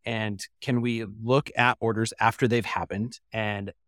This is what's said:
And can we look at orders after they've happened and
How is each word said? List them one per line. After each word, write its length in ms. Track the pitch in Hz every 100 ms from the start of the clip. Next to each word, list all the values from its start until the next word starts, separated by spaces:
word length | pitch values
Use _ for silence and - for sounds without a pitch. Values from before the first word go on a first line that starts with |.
| 117
And 360 | 113 107 98 - _
can 180 | - 123
we 240 | 120 113 104 110
look 280 | 113 135 -
at 220 | - 123 -
orders 340 | 113 110 113 -
after 300 | 113 - 123
they've 160 | 120
happened 560 | 101 - 87 98 117 - _
and 420 | 113 107 101 101 -